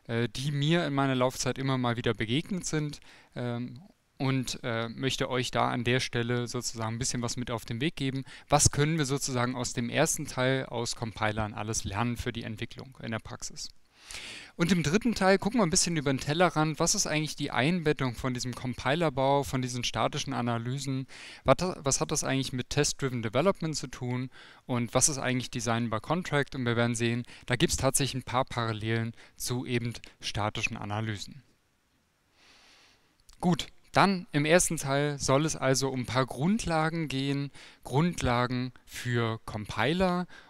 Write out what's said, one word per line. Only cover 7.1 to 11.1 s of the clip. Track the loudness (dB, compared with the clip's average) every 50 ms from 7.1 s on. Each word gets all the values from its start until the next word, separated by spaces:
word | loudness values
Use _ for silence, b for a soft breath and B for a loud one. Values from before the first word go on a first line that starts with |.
| -2 -2
was | -2 -4 -4
mit | -4 -4 -4
auf | -4 -4 -4
den | -4 -4 -2
Weg | -2 -2 -2
geben. | -2 -2 -2 -2 -4 -6 B B B B B
Was | 4 6 6 6
können | 6 4 2 4 2
wir | 2 0
sozusagen | 0 0 -2 -2 0 0 2 2 0 0
aus | -2 -4 -4
dem | -2 -2 -2 0
ersten | 2 2 4 4 2 -2 -4
Teil, | -4 -2 0 2 2 2 2 -2
aus | -4 -4 -4 -4 -4 -4
Compilern | -4 -6 -6